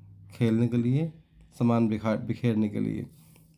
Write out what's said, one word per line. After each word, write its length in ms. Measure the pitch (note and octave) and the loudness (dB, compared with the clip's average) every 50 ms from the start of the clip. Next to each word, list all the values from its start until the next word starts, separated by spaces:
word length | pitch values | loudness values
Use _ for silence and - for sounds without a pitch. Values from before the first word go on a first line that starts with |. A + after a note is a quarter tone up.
| - - - - - - - | -20 -20 -20 -20 -20 -18 -4
खेलने 320 | - A#2+ A2+ A2 A2+ A#2+ | 0 2 2 2 2 2
के 100 | A#2 A#2+ | 2 0
लिए, 340 | A#2+ A#2 A#2+ C3 D3 E3 E3 - - - _ _ - - - - | 0 0 0 0 0 -2 -4 -8 -12 -20 _ _ -20 -20 -18 -4
सामान 340 | - B2 A#2 A#2 A#2 A#2 | 0 2 2 4 4 2
बिखा-, 320 | G#2+ A2 G#2 G#2+ A2 G#2+ - | 2 0 -2 -2 -2 -2 -2
बिखेरने 500 | G#2 G#2+ G#2 - - A#2+ A2 G#2+ G#2+ G#2 | -2 -6 -4 -2 -2 0 0 0 0 -2
के 100 | G#2 G#2+ | -2 -4
लिए, 220 | G#2 G#2+ G#2+ G#2 G#2 - - - - - - - - - _ | -4 -4 -4 -6 -8 -10 -16 -20 -20 -20 -20 -20 -20 -20 _